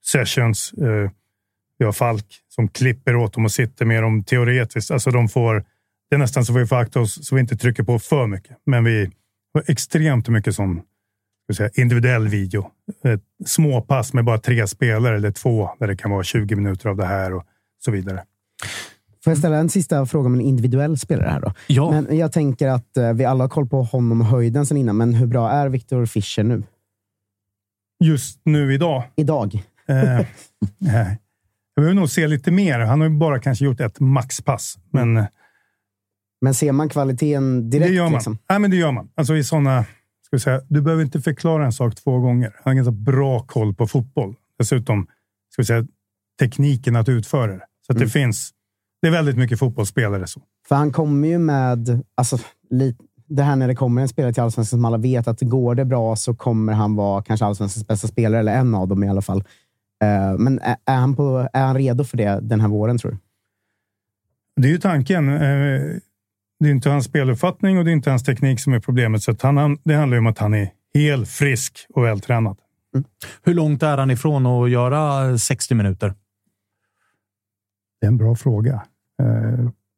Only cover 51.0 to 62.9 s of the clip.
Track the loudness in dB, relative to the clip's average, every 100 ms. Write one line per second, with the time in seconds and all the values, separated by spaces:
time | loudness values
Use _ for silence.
51 | 0 0 0 0 0 0 0 -2 -2 -2
52 | -4 -4 -4 -4 -8 _ -4 -2 -2 -4
53 | _ _ -6 -2 0 2 0 0 0 0
54 | -2 -2 -2 0 -2 -2 -2 0 0 0
55 | 0 0 -2 -2 0 0 0 0 0 0
56 | 0 -2 -4 -4 -2 0 0 0 0 0
57 | 0 -2 -2 -2 -2 -2 -6 -6 -4 -4
58 | -4 -2 0 0 0 0 0 0 0 0
59 | 0 -2 -2 -4 -6 _ _ _ _ -2
60 | 0 2 0 0 0 0 -2 -4 -2 0
61 | 2 0 0 -2 -2 0 0 2 0 0
62 | -2 -2 -2 -2 0 0 2 2 0